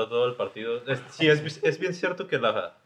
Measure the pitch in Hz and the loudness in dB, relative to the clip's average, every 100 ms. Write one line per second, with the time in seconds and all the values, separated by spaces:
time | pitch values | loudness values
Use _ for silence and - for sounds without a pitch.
0 | 113 117 123 120 101 110 113 120 127 127 | 0 2 0 0 -6 -6 -6 -6 -4 -6
1 | - - 160 151 151 - - 156 180 175 | -6 2 4 6 2 -2 0 0 -4 -2
2 | 185 180 185 139 113 104 87 - | -4 -4 -2 0 2 0 -4 -10